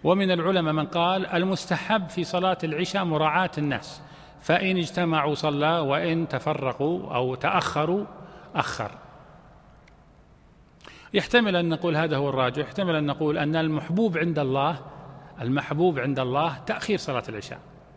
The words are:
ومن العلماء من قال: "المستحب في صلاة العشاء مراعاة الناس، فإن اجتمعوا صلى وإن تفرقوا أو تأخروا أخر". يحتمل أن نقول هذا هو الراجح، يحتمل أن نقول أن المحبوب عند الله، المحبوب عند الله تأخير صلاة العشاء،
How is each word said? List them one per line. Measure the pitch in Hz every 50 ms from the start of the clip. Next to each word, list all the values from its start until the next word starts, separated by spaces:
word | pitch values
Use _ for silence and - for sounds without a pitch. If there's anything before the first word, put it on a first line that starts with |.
| -
ومن | 147 185 196 196 190
العلماء | 180 170 160 180 196 180 165 156
من | 151 156 151
قال: | - - 170 170 180 190 190 185
"المستحب | - - 170 180 190 190 - - - - - - - 214 220 185 156
في | - 180 165
صلاة | - - 175 180 185 180 - 170
العشاء | 160 151 151 180 - - 202 185
مراعاة | 170 156 151 156 156 151 175 185 175 - 151
الناس، | 147 147 131 107 - - - - - - - - - - - -
فإن | - - 156 180 190 190 190
اجتمعوا | 180 165 - - 180 175 165 160 156 139 147 147
صلى | - - 151 143 143 147 156 170 170
وإن | 156 135 139 156 175 170 160 165 165 -
تفرقوا | - 131 - 151 156 151 131 131 - - 139 156 175 190 196 - -
أو | 123 127 127 127
تأخروا | 127 - 156 196 175 - - - 147 151 156 180 202 208 - - - - - - - - - -
أخر". | 156 - - - - 110 101 - - - - - - - - - - - - - - - - - - - - - - - - - - - - - - - - - - - - - - - - - - - - -
يحتمل | 196 175 - - 240 233 208 180
أن | 175 175 170
نقول | 160 156 - 175 156
هذا | 151 165 160 147
هو | 135 143 139
الراجح، | 131 131 127 123 123 147 143
يحتمل | - - - 196 180 160
أن | 151 151
نقول | 143 139 - 156 151 147 -
أن | 147 147 156
المحبوب | 160 160 156 156 151 - - 170 196 233 220 165 156
عند | 165 175 160 151
الله، | 143 131 131 135 135 156 170 139 - - - - - - - - - - - -
المحبوب | 120 117 131 143 - - 151 151 175 185 160 135
عند | 120 139 135 131
الله | 131 123 127 143 156 170 170 - -
تأخير | - 214 - - - 208 -
صلاة | - - 135 120 - -
العشاء، | 113 107 98 - - - - - - - - - -